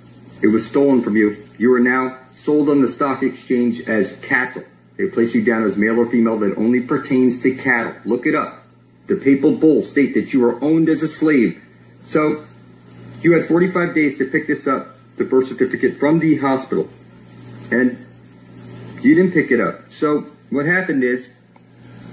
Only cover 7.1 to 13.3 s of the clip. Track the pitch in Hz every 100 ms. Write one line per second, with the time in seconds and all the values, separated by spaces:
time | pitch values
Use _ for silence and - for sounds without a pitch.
7.1 | 127 127 120 131 127 139 120 113 - 98
8.1 | 120 151 147 - - - _ _ _ -
9.1 | - 135 135 147 127 156 127 - 143 123
10.1 | 110 90 135 120 117 147 160 160 156 160
11.1 | - 156 143 101 - - - - - -
12.1 | 160 151 147 - - - - - - -
13.1 | - 160